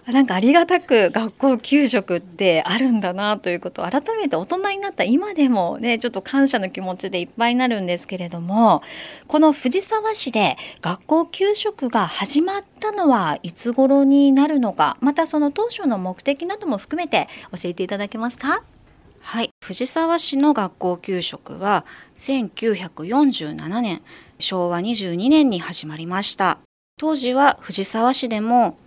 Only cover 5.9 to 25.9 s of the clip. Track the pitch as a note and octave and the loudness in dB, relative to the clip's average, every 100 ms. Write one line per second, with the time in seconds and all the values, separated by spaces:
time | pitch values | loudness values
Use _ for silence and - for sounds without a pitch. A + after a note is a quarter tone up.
5.9 | A#3 A#3+ - - C#4 C#4 A#3+ F#3 F#3+ F#3 | -2 -2 -6 -4 2 2 2 -4 -6 -8
6.9 | F3+ F#3+ F#3 F3 - A#3 B3 B3+ A3 F3+ | -8 -6 -6 -6 -2 0 2 0 0 -2
7.9 | F3 - F#3 F3 E3+ E3+ G#3 A3+ D#3+ - | -4 -6 -8 -8 -8 -2 4 6 4 0
8.9 | - - - - D4+ D#4 C#4+ B3+ F4+ - | -14 -16 -18 -2 4 4 4 0 -2 -2
9.9 | A4 G#4+ G#4+ C#4 A3 F3 - - - E3 | -2 -2 -4 -2 0 0 -2 -10 -10 -6
10.9 | F#3 - D#4+ E4 - G4 G#4 G#4+ - B3 | -6 0 0 0 -2 0 0 -4 -4 -2
11.9 | A#3+ - - D4 C#4+ F4+ G4+ G4 - G#4+ | 0 0 -2 -2 0 0 -2 -8 -8 -6
12.9 | G#4 D#4+ A#3 E3 D3 E3+ - A#3 B3 C4 | 0 2 4 2 -4 -8 -8 -4 2 4
13.9 | C#4 C#4 C#4 C#4 C4+ D4+ D4 A3+ - D3+ | 4 6 6 6 6 4 2 0 0 0
14.9 | - C4+ C#4+ D#4+ D4+ D4 E4+ A#4 A4+ D#4+ | 2 0 0 0 0 0 -2 -4 -2 -2
15.9 | G3+ F#3 F#3 - C#4 F4 G#4 F#4 G3+ - | -2 -4 -4 -4 -2 -4 -6 -4 -6 -6
16.9 | D#4 E4+ F#3 C#3+ - - F3+ F3+ E3+ F3+ | -8 -2 -2 -2 -10 -16 -10 -8 -6 -6
17.9 | G3+ G#3 A3 A#3+ - C4+ F#4 - _ _ | -6 -6 -6 -8 -6 -4 -4 -6 _ _
18.9 | _ _ _ - A#3 A3+ _ - F#3 B3+ | _ _ _ -10 -6 -6 _ -12 -6 -4
19.9 | D#4+ E4 E4+ - C4+ D4 C4+ F#3 - F#3 | -2 0 0 0 2 2 2 -2 -4 -4
20.9 | F3 - F3+ E3+ - - E3+ G3 F#3 - | -4 -4 -4 -6 -10 -14 -6 0 0 -2
21.9 | - - - - C4+ G#3 - A3+ G3 F#3 | -14 -20 -12 -4 -4 -4 -4 -2 -2 -6
22.9 | - E3+ C4 C#4+ - D3+ D#3 D#3 A3 A3+ | -12 -4 2 2 2 -6 -8 -6 -4 -4
23.9 | D#3+ - - - _ - F#3 F3 F3 G#3 | -6 -10 -20 -20 _ -4 -2 0 -2 -2
24.9 | A3 F#3 E3+ A#3+ D#4 C4+ F3+ E3 F3 D#3 | -4 -4 -2 4 4 4 0 -4 -8 -10